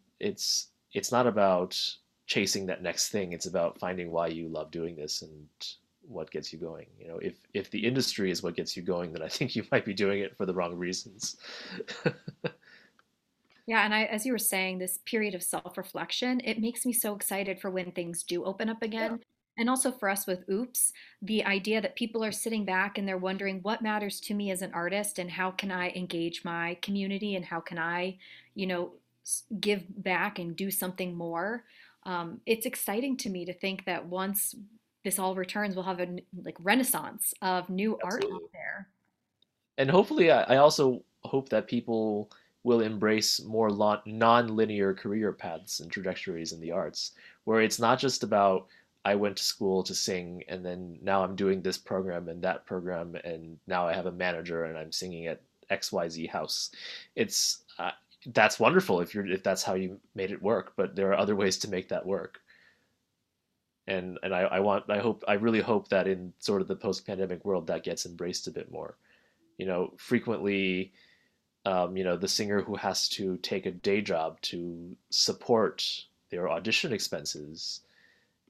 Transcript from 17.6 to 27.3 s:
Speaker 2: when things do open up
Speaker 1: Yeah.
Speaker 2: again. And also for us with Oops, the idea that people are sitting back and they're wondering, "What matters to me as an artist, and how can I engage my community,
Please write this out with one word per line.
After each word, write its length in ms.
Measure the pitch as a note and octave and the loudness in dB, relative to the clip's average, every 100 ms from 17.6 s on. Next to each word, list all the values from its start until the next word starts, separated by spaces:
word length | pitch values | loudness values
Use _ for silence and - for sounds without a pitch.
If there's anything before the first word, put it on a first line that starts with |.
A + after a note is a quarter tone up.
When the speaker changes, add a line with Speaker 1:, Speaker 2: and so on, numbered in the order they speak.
| G3+ | -2
Speaker 2:
when 220 | F#3 F3+ | -4 -4
things 320 | F3 E3+ E3+ | -6 -6 -6
do 200 | - F3 | -4 -2
open 260 | F3+ G3 A3 | -2 -2 -2
up 120 | A3+ A3+ A3 | -2 -4 -2
Speaker 1:
Yeah. 140 | A3 | -2
Speaker 2:
again. 100 | A#3 - _ _ - | -4 -8 _ _ -2
And 120 | A3+ | 0
also 220 | B3+ C4 | 2 0
for 180 | B3 G3+ | 0 0
us 160 | G3+ - | 0 -2
with 240 | F#3 F#3 | -4 0
Oops, 440 | G3 B3 - - - - _ | -2 -2 0 0 -2 -18 _
the 220 | F#3+ A3 - | -2 0 2
idea 340 | G3 G3 A3 | 0 2 0
that 140 | G#3 - | 0 -2
people 280 | A#3 A3+ | -4 -2
are 80 | A3 | -2
sitting 340 | - - A3 G3 | -2 -4 -2 0
back 320 | F#3 G3+ G#3 | 0 0 -2
and 100 | G3 | -2
they're 100 | F#3+ | -2
wondering, 440 | F#3 F#3+ G3 F#3+ | -2 -2 -4 -4
"What 200 | F#3 A3+ | -2 -2
matters 380 | A3 G#3+ G#3 - | 0 -2 -2 -6
to 120 | - | -4
me 160 | G#3 G3+ | -4 -2
as 120 | F#3 | -2
an 120 | F#3 | -4
artist, 460 | F3 F3 G3 G#3 - | -4 -2 -2 -2 -6
and 100 | F3 | -6
how 200 | E3 F#3 | -2 -4
can 200 | F#3 G3 | -2 -4
I 180 | F#3 F3+ | -2 -4
engage 540 | F#3 F3+ E3+ E3 - F3 | -4 -4 -4 -4 -4 -6
my 300 | E3+ E3+ F3 | -4 -4 -6
community, 600 | - G3+ G3 G3 G#3 | -4 -2 -2 -4 -4